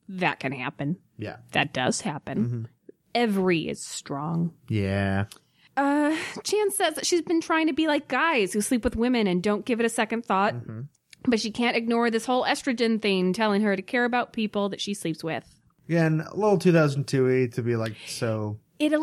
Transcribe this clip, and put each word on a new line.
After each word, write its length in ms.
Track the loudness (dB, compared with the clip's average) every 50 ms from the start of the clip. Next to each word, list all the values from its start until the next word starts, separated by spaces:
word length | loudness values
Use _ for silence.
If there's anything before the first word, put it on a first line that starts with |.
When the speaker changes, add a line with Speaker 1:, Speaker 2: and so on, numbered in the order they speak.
| _ -14
Speaker 1:
that 320 | -6 -2 -2 -2 -2 -2
can 100 | -6 -8
happen. 460 | -6 -6 -8 -8 -6 -4 -4 -4 -4 -6 _ _ _
Speaker 2:
Yeah. 200 | -12 -12 -12 -12 -14 -12 -4
Speaker 1:
That 200 | -2 -2 -2 -2
does 280 | -2 -2 0 0 -2 -2
happen. 440 | -4 -6 -8 -8 -10 -6 -4 -4 -2
Speaker 2:
Mm-hmm. 200 | -2 -4 -6 -8 -10 _ _ _ -20 -20 _ _ _ -2
Speaker 1:
Every 540 | 0 0 2 2 2 2 2 2 0 0 -4
is 120 | -6 -8
strong. 720 | -10 -12 -12 -12 -10 -8 -8 -6 -4 -2 -2 -2 -2 -2 -4 _ _ -2
Speaker 2:
Yeah. 580 | 0 0 0 0 0 0 0 0 0 0 -2 -4 -8 -16 _ _ _ _ _ _ _
Speaker 1:
Uh, 400 | 0 0 2 2 2 2 2 0 -2 -4 -8 -10 -10 -4
Chance 320 | -2 0 0 0 0 0
says 180 | 0 0 0 -2
that 120 | -2 -2
she's 160 | 0 0 0
been 180 | 0 0 0 0
trying 260 | 0 0 0 2 2 2
to 40 |
be 160 | 2 2 2 2
like 180 | 2 0 0
guys 460 | -2 0 0 2 2 2 2 2 2
who 80 | 0 -2
sleep 240 | 0 0 0 0 0
with 100 | -2 0
women 320 | 0 2 2 2 2 2
and 160 | 2 2 2
don't 220 | 2 0 0 0 0
give 160 | -2 0 0
it 60 | 0
a 20 | 0
second 360 | 0 -2 -2 -2 -2 -4 -2
thought. 300 | 0 0 2 2 0 0
Speaker 2:
Mm-hmm. 260 | -4 -8 -10 -10 -10 -12 -12 -16 _ _ _ -18 -4 0 0
Speaker 1:
But 120 | 0 0
she 100 | 0 -2
can't 260 | -2 0 0 0 0
ignore 320 | 0 0 0 2 2 2 2
this 140 | 0 0 0
whole 180 | 0 0 0 2
estrogen 560 | 0 -2 -2 -2 -2 0 0 2 2 2 0
thing 300 | 2 2 2 2 2 2
telling 300 | 2 2 2 2 2 2
her 120 | 2 2 0
to 80 | -2
care 220 | -2 -2 -2 0 0
about 280 | 0 0 -2 -2 -4
people 360 | -4 -4 -4 -2 -2 -2 -2 -2
that 100 | -4 -6
she 140 | -6 -6 -6
sleeps 300 | -4 -4 -4 -4 -4 -6
with. 200 | -6 -6 -6 -8 -12 -18 _ _ _ _ _ _ -2
Speaker 2:
Again, 320 | 2 2 4 4 2 0 -2
a 120 | -4 -4
little 200 | 0 2 4 4
two 140 | 6 6 6
thousand 380 | 6 8 6 4 2 0 -2 0
two-y 400 | 2 2 4 4 4 2 2 0 -2
to 80 | -2
be, 120 | -2 0 0
like, 220 | 0 -2 -4 -6 -10 -12
so. 540 | -12 -6 -4 -2 -2 -2 -2 -2 -4 -6 -8 -12 _ _ -2
Speaker 1:
It, 140 | 0 2 2 0